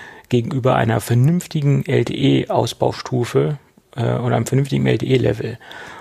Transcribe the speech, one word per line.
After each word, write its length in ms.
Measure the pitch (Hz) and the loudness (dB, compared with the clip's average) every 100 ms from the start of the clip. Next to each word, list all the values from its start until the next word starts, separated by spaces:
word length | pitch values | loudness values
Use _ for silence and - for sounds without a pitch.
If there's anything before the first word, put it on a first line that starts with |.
| - - - | -20 -20 -2
gegenüber 460 | 123 117 135 127 - | 0 0 0 2 2
einer 240 | 113 113 | 2 0
vernünftigen 840 | - 120 135 175 - 156 143 139 | 0 2 4 2 -2 -2 0 0
L-T-E-Ausbaustufe, 1700 | 139 123 120 - 139 135 - 175 120 - 123 - - 127 120 135 151 143 - _ _ - | 2 0 0 0 2 2 2 0 -2 0 -2 -2 -4 -4 0 0 0 -2 -10 _ _ -4
äh, 40 | 120 | -2
oder 220 | 123 120 120 | -2 0 0
einem 100 | 117 | 0
vernünftigen 400 | 131 139 139 131 | 0 0 0 0
L-T-E-Level. 720 | 123 123 127 120 113 113 113 - - - - | 0 2 2 2 0 -6 -10 -16 -18 -18 -20